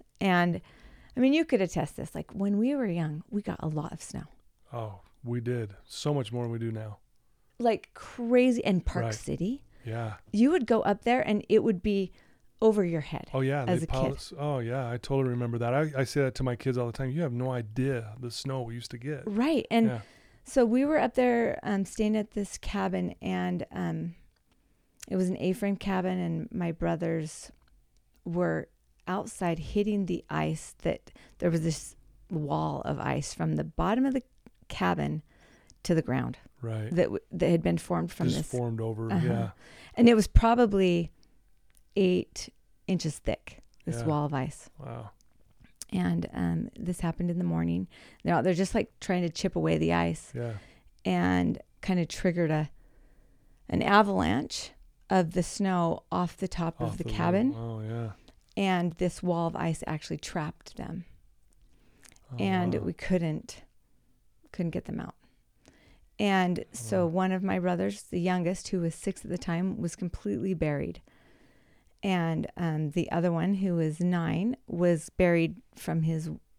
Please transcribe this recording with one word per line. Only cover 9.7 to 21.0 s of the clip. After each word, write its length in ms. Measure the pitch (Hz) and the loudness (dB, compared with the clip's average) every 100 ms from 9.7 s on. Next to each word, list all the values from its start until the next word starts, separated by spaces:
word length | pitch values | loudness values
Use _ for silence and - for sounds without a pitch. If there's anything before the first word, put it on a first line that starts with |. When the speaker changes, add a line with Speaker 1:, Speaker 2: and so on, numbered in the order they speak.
| - 117 | -14 -8
Speaker 2:
Yeah. 300 | 113 113 104 - | -6 -6 -8 -4
Speaker 1:
You 180 | 208 247 | 4 6
would 140 | 339 233 | 6 4
go 160 | 226 | 2
up 220 | - 202 | 4 0
there, 180 | - 254 | 2 2
and 240 | - 208 - | 2 0 4
it 140 | 220 | 4
would 180 | - 180 | 4 0
be 280 | 220 196 185 - _ _ _ _ | 0 0 -2 -8 _ _ _ _
over 220 | 220 208 | 4 4
your 180 | 180 165 | 2 0
head 280 | 139 - - | -4 -8 -4
Speaker 2:
Oh, 80 | 135 | -2
yeah. 220 | 131 143 123 | 0 0 2
Speaker 1:
as 140 | 180 | 0
Speaker 2:
They 20 | 160 | 2
Speaker 1:
a 20 | |
Speaker 2:
pile 180 | 131 131 | 0 0
Speaker 1:
kid. 80 | 139 | -2
Speaker 2:
s-, 180 | - 170 | -10 -6
oh, 220 | 147 139 | -4 -2
yeah. 300 | 117 127 127 | -2 -4 -4
I 80 | 127 | -6
totally 320 | - 139 131 | -2 0 2
remember 300 | 120 120 117 | 0 -2 0
that. 140 | 117 | 2
I, 180 | 131 156 135 | 2 2 0
I 80 | |
say 180 | 131 147 | 0 2
that 140 | 135 - | 0 0
to 80 | |
my 120 | 131 120 | -2 0
kids 220 | 131 123 | 0 0
all 100 | 120 | -2
the 60 | |
time. 180 | 113 135 | -4 -4
"You 100 | 143 | -2
have 120 | 165 | -2
no 180 | 120 127 | -2 -2
idea 640 | 127 110 107 131 127 110 110 | -2 -4 -2 0 0 -6 -10
the 120 | 123 | -10
snow 300 | - 139 135 | -8 -6 -6
we 100 | 117 | -6
used 160 | 117 117 | -8 -10
to 60 | 117 | -10
get." 260 | 127 147 - | -8 -6 -4
Speaker 1:
Right. 420 | 208 269 302 - | 0 2 2 2
And 180 | 233 226 | 4 4
Speaker 2:
Yeah. 120 | 117 - - - - - | 2 -8 -20 -20 -20 -2
Speaker 1:
so 200 | - 233 | 4 4
we 180 | 247 285 | 4 4
were 120 | |
up 160 | 302 | 4